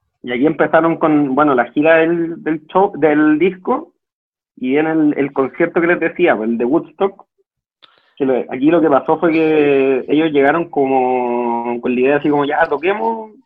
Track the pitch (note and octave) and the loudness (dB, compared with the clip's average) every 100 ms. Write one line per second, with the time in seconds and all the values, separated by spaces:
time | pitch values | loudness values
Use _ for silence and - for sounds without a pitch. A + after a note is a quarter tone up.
0 | _ _ B2 B2 D3+ D#3+ D#3 D#3+ E3 D#3+ | _ _ -8 -2 0 0 2 2 2 0
1 | D#3+ D3 C#3+ C3 D3+ B2 A#2 D3 D#3 E3 | 0 2 0 2 2 2 0 0 2 4
2 | D#3+ E3+ E3 D#3+ D#3 D#3+ - F#3 G3 D3 | 2 0 -4 -6 -6 -6 -2 0 0 2
3 | D3+ D3+ D3+ D3+ F#3 F#3 - C#4 - _ | 2 4 2 2 0 -2 -4 -6 -8 _
4 | _ _ _ _ _ - B2+ C#3+ D#3+ D#3+ | _ _ _ _ _ -10 -2 0 0 2
5 | D3+ C#3 C#3+ C3+ C3 - E3+ F3 E3+ E3 | 0 0 -2 -2 -4 -2 -2 0 0 0
6 | E3 F3 E3+ G#2+ A2+ A#2 A#2+ E3 - - | -2 0 0 2 0 -2 0 -2 -2 -4
7 | G3 - - _ _ _ _ _ - _ | -4 -4 -20 _ _ _ _ _ -20 _
8 | _ - C3+ A#2+ - B2+ D3 E3+ D#3 C3+ | _ -4 -2 -2 -4 -2 0 2 2 2
9 | - D#3 F3 D#3+ D#3 D#3 D3 C#3 C3+ C3 | 0 0 0 0 2 2 2 2 2 0
10 | - D3 D#3+ C#3+ C#3 E3 E3+ D3 C3+ C3+ | -2 0 0 2 2 2 -2 -2 0 0
11 | B2+ B2+ B2 A#2+ A#2+ A#2 A#2+ A#2+ B2 B2 | 0 -2 -2 -2 -2 -4 -4 -4 -4 0
12 | C3 D3 D3+ D3 C#3+ D3 D#3+ C#3+ E3+ G#3 | 2 0 0 -2 0 -2 -2 -2 -2 -4
13 | A3+ A3+ A3 G#3 | -4 -6 -10 -20